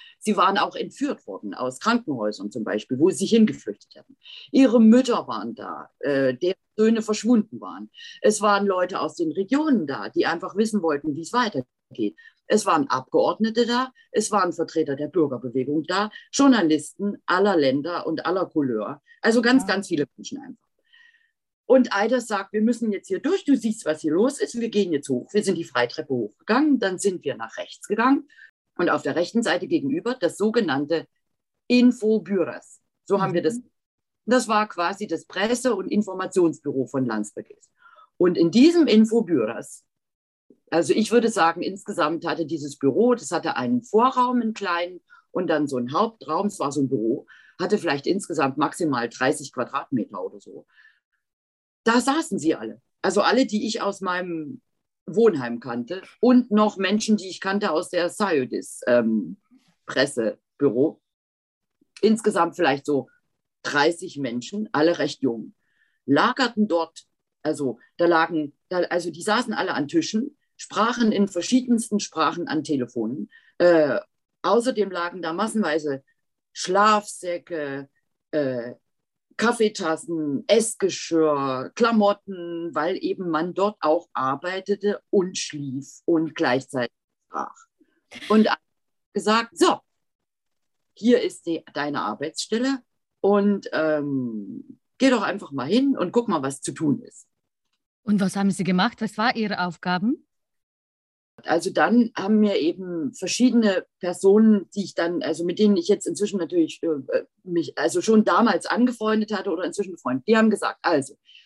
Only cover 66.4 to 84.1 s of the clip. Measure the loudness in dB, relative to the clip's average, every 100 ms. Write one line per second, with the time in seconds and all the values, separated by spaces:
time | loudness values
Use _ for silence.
66.4 | -2 0 0 0 -2 -8 -20 _ _ _
67.4 | -6 -4 -4 -6 _ 0 2 4 2 -2
68.4 | -6 -10 _ -4 -2 -2 -4 -6 -2 -2
69.4 | -2 -4 -4 -4 -2 -2 -2 -2 -4 -10
70.4 | _ -20 -8 -2 0 2 0 2 0 -2
71.4 | 0 0 2 0 0 -4 -4 -2 -2 -2
72.4 | -4 -4 -2 -2 -4 -4 -6 -6 -10 _
73.4 | _ 2 4 6 4 0 -4 _ _ _
74.4 | 0 2 2 0 -2 -2 -6 -6 -6 -2
75.4 | -2 0 0 0 -2 -6 -8 _ _ _
76.4 | _ -10 -2 4 4 4 0 -10 -8 -8
77.4 | -8 -8 -6 -8 -12 _ _ _ _ -4
78.4 | -2 -4 -8 -12 _ _ _ _ _ -2
79.4 | 0 2 0 0 -4 -4 -4 -6 -4 -4
80.4 | 2 2 2 -2 -4 -4 -2 2 2 2
81.4 | -2 -4 -6 0 2 4 4 2 -4 -12
82.4 | -10 -8 -6 -4 -4 -2 -4 -4 -4 -2
83.4 | -2 -2 -2 0 0 0 -2